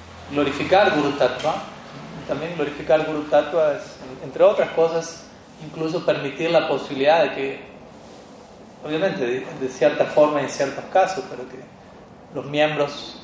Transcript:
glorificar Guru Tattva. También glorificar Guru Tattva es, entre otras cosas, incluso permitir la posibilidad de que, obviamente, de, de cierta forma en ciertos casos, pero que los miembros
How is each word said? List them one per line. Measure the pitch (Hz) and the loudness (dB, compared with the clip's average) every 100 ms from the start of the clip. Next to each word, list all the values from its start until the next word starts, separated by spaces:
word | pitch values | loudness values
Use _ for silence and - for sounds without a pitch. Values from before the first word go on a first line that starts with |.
| - - - | -20 -18 -6
glorificar | 143 143 139 143 185 202 151 | -2 0 0 4 6 6 4
Guru | 143 | 0
Tattva. | 139 127 123 147 185 - - - - - - - | 2 0 2 -2 -2 -6 -16 -18 -16 -16 -12 -8
También | 139 160 170 | -6 -6 -4
glorificar | 143 - 151 156 156 | -4 -4 2 2 2
Guru | 156 - | -4 2
Tattva | 151 147 175 156 | 2 2 2 2
es, | 139 - - 131 131 | 0 -6 -16 -16 -14
entre | 147 131 | -8 4
otras | 180 220 165 | 6 6 0
cosas, | - 165 165 165 - - - - - | 2 2 2 -6 -12 -18 -20 -20 -18
incluso | 156 - 160 170 | -14 -6 -4 -2
permitir | 160 151 143 135 165 | -2 -2 -2 -4 2
la | 170 - | 2 2
posibilidad | 139 - 135 143 165 | -2 -4 0 4 4
de | 147 - | 4 0
que, | 135 139 - - - - - - - - - - - - | -6 -8 -14 -20 -20 -20 -20 -20 -20 -20 -20 -20 -20 -14
obviamente, | 151 160 190 143 | -6 -2 -2 0
de, | 123 127 - - | -2 -2 -6 -8
de | 131 | -6
cierta | - 151 143 127 | 2 2 4 2
forma | - 147 147 | 6 6 4
en | 135 | -2
ciertos | - 139 131 - | -2 -4 -4 -2
casos, | 185 143 135 - | 2 2 0 -8
pero | 131 127 | -10 -14
que | 131 - - - - - - - | -16 -20 -20 -20 -20 -20 -20 -12
los | 143 135 | -10 -4
miembros | 147 151 147 143 - - - | 2 2 2 -2 -4 -14 -12